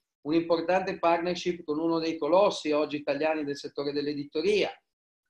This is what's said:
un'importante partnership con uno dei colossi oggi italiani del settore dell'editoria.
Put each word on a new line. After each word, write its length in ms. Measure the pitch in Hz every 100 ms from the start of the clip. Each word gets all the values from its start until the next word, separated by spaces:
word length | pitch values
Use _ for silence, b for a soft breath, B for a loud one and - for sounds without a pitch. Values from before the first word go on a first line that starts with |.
| _ _
un'importante 760 | 143 165 165 170 165 190 190 -
partnership 640 | 170 170 175 180 180 175
con 160 | - 151
uno 220 | 165 165
dei 180 | 165 160
colossi 540 | 147 180 202 196 151
oggi 240 | 147 147 147
italiani 480 | 147 139 156 156
del 120 | 143 139
settore 360 | 147 - 143
dell'editoria. 760 | 143 143 147 143 156 180 208 156 - _ _ _ _ _